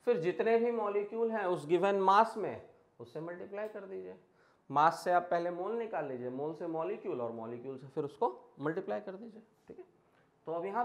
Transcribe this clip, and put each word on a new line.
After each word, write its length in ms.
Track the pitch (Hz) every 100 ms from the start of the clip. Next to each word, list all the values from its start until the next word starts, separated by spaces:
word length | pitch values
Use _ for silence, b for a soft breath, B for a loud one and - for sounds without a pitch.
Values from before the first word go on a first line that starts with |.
| -
फिर 140 | 214
जितने 380 | 160 - 208 226
भी 120 | 233 233
molecule 500 | 208 202 202 226 226
हैं 120 | 220 190
उस 200 | 175 143
given 340 | 175 196 202
mass 360 | 190 196 226 226
में, 320 | 175 107 - - _ -
उससे 200 | 117 160
multiply 480 | 165 175 196 202 214
कर 180 | 214 196
दीजिए। 300 | 190 185 190 _ b b b -
Mass 300 | 139 156 165
से 60 | 185
आप 160 | 175 175
पहले 200 | 170 175
mole 260 | 175 190 233
निकाल 260 | 226 170 147
लीजिए, 220 | 127 123
mole 240 | 131 143
से 120 | 160 175
मॉलिक्यूल 540 | 160 170 220 214 139
और 100 | 117
molecule 440 | 113 113 120 131 135
से 80 | 135
फिर 180 | -
उसको 240 | 143 - 247 370 - -
multiply 400 | 143 165 185 208
कर 120 | 202 190
दीजिए, 260 | 233 214 - _ -
ठीक 100 | -
है? 60 | 359 _ _ b b _ -
तो 60 |
अब 120 | 165
यहाँ 200 | 185 208